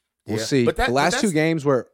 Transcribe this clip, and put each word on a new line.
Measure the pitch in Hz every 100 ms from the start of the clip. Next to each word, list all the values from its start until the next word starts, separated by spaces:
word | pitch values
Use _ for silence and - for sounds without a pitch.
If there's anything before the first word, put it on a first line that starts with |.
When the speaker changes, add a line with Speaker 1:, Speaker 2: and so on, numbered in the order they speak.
| _ _ -
Speaker 1:
We'll | 107
Speaker 2:
Yeah. | 113
Speaker 1:
see. | 139 120
Speaker 2:
But | -
that, | 247
Speaker 1:
The |
Speaker 2:
but | 151
Speaker 1:
last | 156 240
two | 220
Speaker 2:
that's |
Speaker 1:
games | 156 160 165
were, | 143 131 -